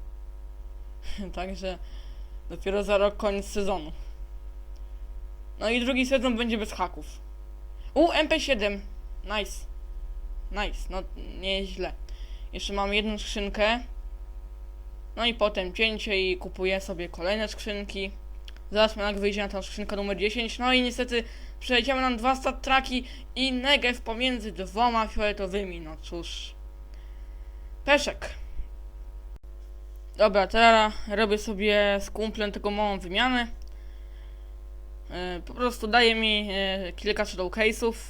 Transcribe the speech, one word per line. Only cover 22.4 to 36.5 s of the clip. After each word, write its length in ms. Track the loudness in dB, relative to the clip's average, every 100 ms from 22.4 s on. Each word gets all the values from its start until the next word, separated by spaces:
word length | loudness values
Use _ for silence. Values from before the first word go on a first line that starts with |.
| 0 -2
traki 420 | 4 4 4 -2 -4 -10 -8 0
i 160 | 0
Negev 480 | 2 4 6 4 0
pomiędzy 500 | -4 0 0 0 -4
dwoma 560 | -6 -4 4 4 4 2
fioletowymi. 760 | 2 2 0 -2 -2 -2 -6
No 140 | -8 -10
cóż. 540 | -8 -6 -6 -8 -10 -10 -12 -12 -12 -12 -12 -10 -10 -10 -10 -10 -10 -6 4
Peszek. 440 | 6 6 -4 -8 -6 -6 -4 -6 -6 -12 -10 -10 -10 -12 -12 -12 -12 -12 -12 -12 -12 -10 4
Dobra, 300 | 6 6 6
teraz 460 | 8 10 10 8 2 -2
robię 300 | 2 4 4
sobie 600 | 0 0 4 6 6 4
z 120 | 0
kumplem 400 | -2 -2 0 -2
taką 200 | 0 0
małą 280 | 2 2 0
wymianę. 480 | 0 2 4 4 0 -6 -8 -10 -10 -12 -12 -12 -12 -12 -12 -12 -12 -12 -10 -12 -10
E, 320 | -6 -4 -6 -8
po 80 |
prostu 340 | 0 0 0 4
daje 280 | 8 8 6
mi, 340 | 4 2 0